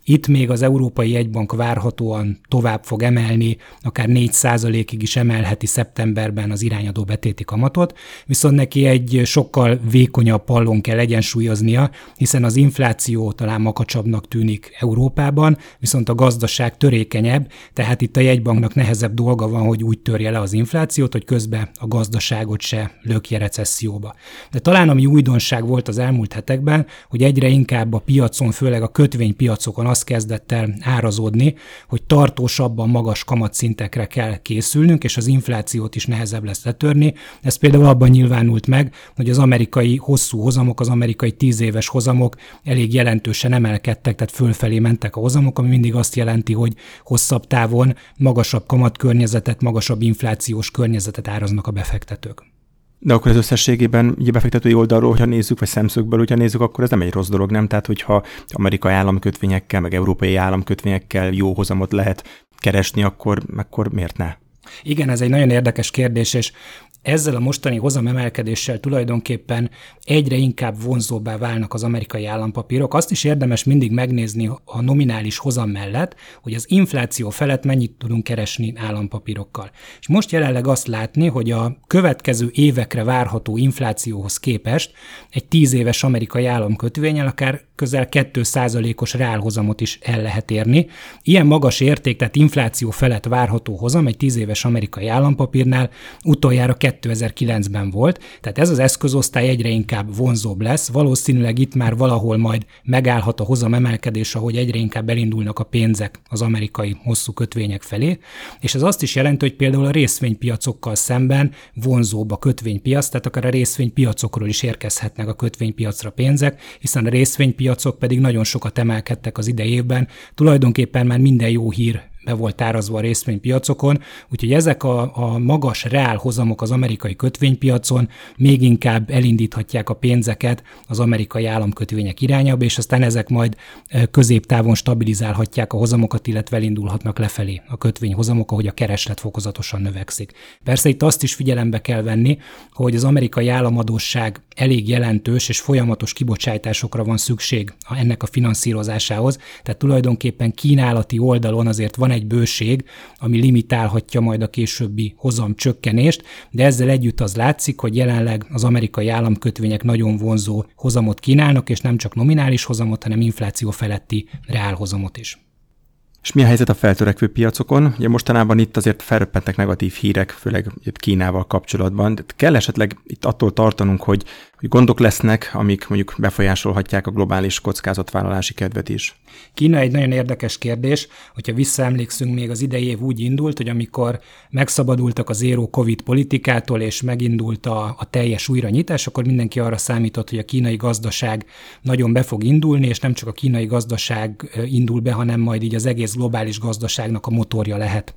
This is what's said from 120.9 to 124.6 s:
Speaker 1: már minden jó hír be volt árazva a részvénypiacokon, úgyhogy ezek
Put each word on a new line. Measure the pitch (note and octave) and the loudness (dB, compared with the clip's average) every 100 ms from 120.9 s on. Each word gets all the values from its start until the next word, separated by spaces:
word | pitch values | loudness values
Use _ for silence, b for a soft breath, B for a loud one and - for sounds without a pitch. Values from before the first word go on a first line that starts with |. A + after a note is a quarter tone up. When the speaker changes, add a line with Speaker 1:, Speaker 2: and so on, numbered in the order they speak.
| B2+ B2 | 2 2
Speaker 1:
már | B2 | 4
minden | C3+ B2+ A2+ | 4 4 2
jó | A#2 A2+ | 0 -2
hír | G#2+ A#2 A2 - - - | 0 -2 -2 -8 -14 -6
be | |
volt | A#2 A2 - | -4 -4 -2
árazva | A2+ A2+ G#2 A2 | -2 -2 -4 -4
a | |
részvénypiacokon, | A2+ A2+ - G#2 B2 C3 - C#3 C#3 C#3+ B B B | -2 -2 -2 -4 0 -2 0 0 2 0 B B B
úgyhogy | B2 A#2 | -6 0
ezek | C#3+ | 2